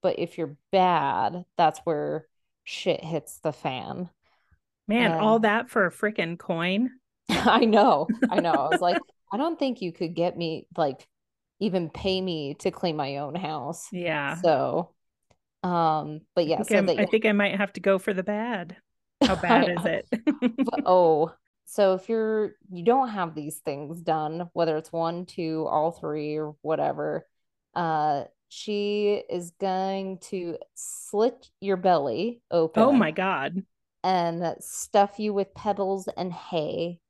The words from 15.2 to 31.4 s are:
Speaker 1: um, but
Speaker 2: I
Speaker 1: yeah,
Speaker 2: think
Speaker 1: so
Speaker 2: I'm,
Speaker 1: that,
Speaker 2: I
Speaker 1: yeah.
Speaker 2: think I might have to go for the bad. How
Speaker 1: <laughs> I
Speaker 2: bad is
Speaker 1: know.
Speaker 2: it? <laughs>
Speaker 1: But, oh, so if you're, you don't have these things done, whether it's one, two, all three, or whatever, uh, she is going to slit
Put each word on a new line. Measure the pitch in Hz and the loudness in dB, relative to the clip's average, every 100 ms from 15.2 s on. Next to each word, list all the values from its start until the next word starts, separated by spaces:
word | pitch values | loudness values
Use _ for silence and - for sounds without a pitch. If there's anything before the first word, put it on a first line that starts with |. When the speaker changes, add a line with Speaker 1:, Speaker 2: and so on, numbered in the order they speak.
| _ _ _ _ | _ _ _ _
Speaker 1:
um, | 185 175 165 156 151 151 _ - | -2 2 2 2 -2 -10 _ 0
but | 165 | 2
Speaker 2:
I | |
Speaker 1:
yeah, | 160 | 0
Speaker 2:
think | 214 | 2
Speaker 1:
so | 202 | 2
Speaker 2:
I'm, | 190 | 4
Speaker 1:
that, | 170 | 2
Speaker 2:
I | |
Speaker 1:
yeah. | 196 | 2
Speaker 2:
think | 220 220 | 2 4
I | |
might | 208 202 196 | 2 2 0
have | 202 | -4
to | - | 0
go | 196 190 | 2 2
for | 208 | 2
the | 185 | -2
bad. | 185 208 233 214 175 180 _ _ _ _ 254 | -2 -4 -4 -6 -8 -16 _ _ _ _ 2
How | 190 | 2
Speaker 1:
<laughs> | 175 | 4
I | - | 4
Speaker 2:
bad | 220 | 4
is | 175 170 | 0 -2
Speaker 1:
know. | |
Speaker 2:
it? | 165 - | -2 -4
<laughs> | 226 - 294 247 233 | -4 -2 0 -2 0
Speaker 1:
But, | 254 - 185 | -2 0 4
oh, | 185 170 160 165 - _ _ - | 6 6 4 2 -4 _ _ -10
so | - 196 190 | 2 4 4
if | - | 0
you're, | 226 220 220 202 - _ | -2 0 0 -2 -6 _
you | 180 | -2
don't | 170 254 254 | 2 2 2
have | 208 170 156 | -2 -4 -6
these | 147 - | -10 -8
things | - 143 147 165 | -8 -8 -8 -8
done, | 170 156 151 160 175 | -2 -2 -2 -6 -8
whether | - 165 156 | -2 0 0
it's | 156 | -4
one, | 165 165 170 180 | -4 -2 -4 -10
two, | - 165 160 156 | -6 -4 -2 0
all | - 156 | 0 0
three, | 165 156 151 151 151 | -2 -6 -6 -4 -4
or | 151 151 | -6 -8
whatever, | 151 156 147 143 151 151 - _ _ _ _ - | -4 -2 -2 -2 -4 -4 -8 _ _ _ _ -4
uh, | 170 156 151 143 - _ _ | -2 0 0 -2 -6 _ _
she | - - 208 202 208 208 208 - | -14 -6 -4 -2 0 0 0 -2
is | 180 175 _ | -8 -8 _
going | 196 185 190 196 190 185 | -4 -2 -2 -4 -6 -10
to | - 190 175 156 - - | -8 -8 -6 -10 -12 -16
slit | - - - 208 233 262 | -14 -14 -6 0 0 0